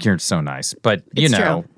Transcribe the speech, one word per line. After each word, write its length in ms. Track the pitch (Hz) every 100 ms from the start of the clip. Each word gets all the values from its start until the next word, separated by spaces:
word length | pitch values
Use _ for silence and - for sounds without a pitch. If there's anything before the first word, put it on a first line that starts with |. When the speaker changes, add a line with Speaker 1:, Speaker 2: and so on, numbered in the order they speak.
Speaker 1:
you're 180 | 104 87
so 200 | - 87
nice, 340 | 71 67 - -
but, 200 | 113 101 -
you 120 | - 151
Speaker 2:
It's 80 |
true. 100 | 107
Speaker 1:
know, 220 | 156 165 -